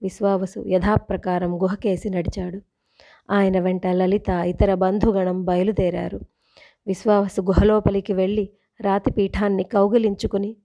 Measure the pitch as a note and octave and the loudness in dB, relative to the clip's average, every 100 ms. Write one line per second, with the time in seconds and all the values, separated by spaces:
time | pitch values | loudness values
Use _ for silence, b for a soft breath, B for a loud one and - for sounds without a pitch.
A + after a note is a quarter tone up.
0 | F#3+ - G3+ G3 F#3 G#3 G3 F#3 F#3+ G#3+ | -10 -2 0 0 -2 -8 -2 0 2 0
1 | - F#3+ F#3+ F3+ F3+ F3 F#3 G3+ G#3 F3 | -2 -6 -2 -2 -2 -2 -2 -2 -4 -4
2 | G#3 F#3 E3+ - F3+ F#3+ - b b b | -4 -4 -4 -6 -8 -10 -16 b b b
3 | b b - G3+ G3 F#3+ F3+ F3+ F#3 F3+ | b b -2 2 2 2 0 0 0 2
4 | F#3 G3+ G3+ F3+ F3 F3 G3+ F#3 F#3 G3+ | 2 0 0 -2 0 2 2 2 2 2
5 | A3 G3 F#3 F#3 F#3 F3+ F#3+ G#3+ F3+ F3 | 2 2 0 -2 0 0 0 0 -2 -2
6 | F3 G3 - b b b b b - F#3+ | -6 -10 -14 b b b b b -8 -2
7 | A3 G#3 G3 - F#3 F#3 G3+ G#3+ - G3 | 2 2 2 -2 0 4 4 4 2 -2
8 | G3 F#3+ F#3 G#3+ G3 _ _ - G#3 G3 | -2 0 0 0 -4 _ _ -6 -2 0
9 | G3 - G3 F#3+ G#3 F#3+ F#3 G#3 G3+ A#3 | 0 -2 -2 0 0 0 0 2 4 4
10 | A3 G3 G#3+ G3 G3+ A3+ | 2 -2 -4 -4 -4 -8